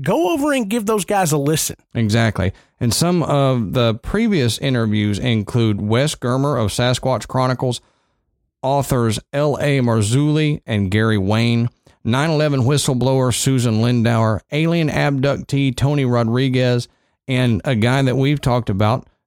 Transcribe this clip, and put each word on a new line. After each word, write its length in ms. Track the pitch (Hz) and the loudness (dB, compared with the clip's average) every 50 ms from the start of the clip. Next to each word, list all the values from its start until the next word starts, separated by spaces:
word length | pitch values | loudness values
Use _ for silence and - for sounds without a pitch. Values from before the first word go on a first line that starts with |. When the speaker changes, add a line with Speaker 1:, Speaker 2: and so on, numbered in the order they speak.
Speaker 1:
go 280 | 135 143 208 302 339 359 | -4 -2 0 0 0 0
over 240 | 339 285 277 302 285 | 0 -2 -2 0 0
and 160 | 269 233 190 | -2 -2 -2
give 160 | 226 240 202 | -4 -2 -2
those 180 | 202 220 214 170 | -2 -2 -2 -2
guys 300 | - 208 196 185 151 151 | -2 0 0 0 0 0
a 40 | |
listen. 380 | 147 139 143 160 151 - - - - _ _ - | 0 0 0 0 0 -2 -6 -8 -12 _ _ -4
Speaker 2:
Exactly. 600 | 113 113 104 104 117 117 110 - - 95 92 - - _ _ _ _ | -2 0 2 2 2 2 0 0 0 -2 -2 -4 -6 _ _ _ _
And 140 | 123 117 104 | -2 -2 0
some 280 | - 165 170 180 175 | 0 0 0 0 0
of 520 | 143 - 143 143 139 131 131 123 110 90 - | 0 0 0 2 2 2 0 0 -2 -2 0
the 220 | 127 120 113 110 | 0 0 0 0
previous 640 | 113 - - - 208 233 226 202 160 123 117 110 - | -2 -6 -4 -2 0 0 0 2 2 0 0 -2 -2
interviews 600 | - 139 131 120 113 107 104 104 107 104 104 95 | -2 -2 0 0 0 0 0 0 0 0 -2 -2
include 600 | - 123 117 110 98 - - 123 113 110 104 95 | -2 0 0 -2 -2 -2 0 0 2 2 0 0
Wes 340 | 98 104 110 120 139 156 - | -2 0 0 0 0 0 -2
Germer 480 | - - 120 123 131 139 143 143 123 110 | -4 -4 -2 -2 0 0 -2 -2 -2 -2
of 80 | 98 | -2
Sasquatch 560 | - - 123 123 127 - - 131 127 104 - | -2 -2 0 0 0 -2 -2 -2 -2 -4 -4
Chronicles, 540 | - - 131 127 127 127 - 135 127 123 - - _ _ _ _ _ _ _ _ _ _ _ _ _ _ _ | -4 -2 -2 0 0 -2 -2 -2 -4 -4 -6 -10 _ _ _ _ _ _ _ _ _ _ _ _ _ _ _
authors 580 | - 131 139 143 131 - 139 123 117 113 107 - - _ - | -4 -2 -2 -2 0 0 0 0 2 0 0 -4 -6 _ -4
L 240 | 143 147 151 131 - | -2 0 0 0 0
A 200 | - 147 139 139 | 0 0 0 2
Marzulli 800 | 123 120 113 113 104 101 120 139 147 151 151 156 156 151 147 - - | 2 2 2 2 2 2 2 2 2 2 2 0 0 0 -2 -4 -4
and 240 | - 113 104 101 92 | -4 -2 -2 0 0
Gary 280 | 98 107 110 113 110 | 0 2 2 2 0
Wayne, 520 | 101 95 95 107 110 117 117 117 117 117 117 - _ _ - _ _ - | 0 0 0 0 2 2 2 2 0 0 -2 -6 _ _ -20 _ _ -4
nine 260 | 110 117 131 147 165 | -2 -2 0 0 0
eleven 320 | 160 147 156 151 143 131 | 0 0 0 0 0 0
whistleblower 720 | 117 127 151 139 - - 135 120 123 131 135 135 127 127 113 | 2 2 0 0 0 0 0 0 0 2 2 2 2 0 0
Susan 460 | - - 135 135 127 120 120 110 107 | 0 0 0 0 2 2 2 2 2
Lindauer, 580 | 113 120 123 120 110 120 117 113 113 110 107 92 - _ 147 | 2 2 2 2 2 2 2 2 2 2 0 -2 -4 _ -4
alien 340 | 151 160 165 170 170 160 | -2 0 0 0 0 0
abductee 880 | 143 - 147 147 143 143 135 127 143 135 - - - - 139 139 135 127 | 0 0 0 0 0 0 0 0 0 -2 -4 -4 -4 -2 0 0 0 0
Tony 300 | - 131 139 147 147 135 | 0 0 0 0 0 0
Rodriguez, 840 | 123 120 120 117 110 117 127 135 131 127 127 127 123 123 120 120 - _ _ _ _ _ _ _ | 2 2 2 2 2 0 0 0 0 0 2 2 2 2 0 -2 -6 _ _ _ _ _ _ _
and 340 | - 131 127 127 120 113 92 - | -4 -2 0 2 2 0 0 0
a 100 | 147 131 | -2 0
guy 260 | 107 107 120 127 139 139 | 2 2 2 2 2 2
that 120 | 127 120 | 0 0
we've 260 | 131 135 139 151 139 | 0 0 0 0 0
talked 280 | - 131 120 123 117 - | 0 0 0 0 0 -2
about, 360 | 104 95 107 107 123 - - - _ _ _ | 0 0 2 2 0 -2 -4 -10 _ _ _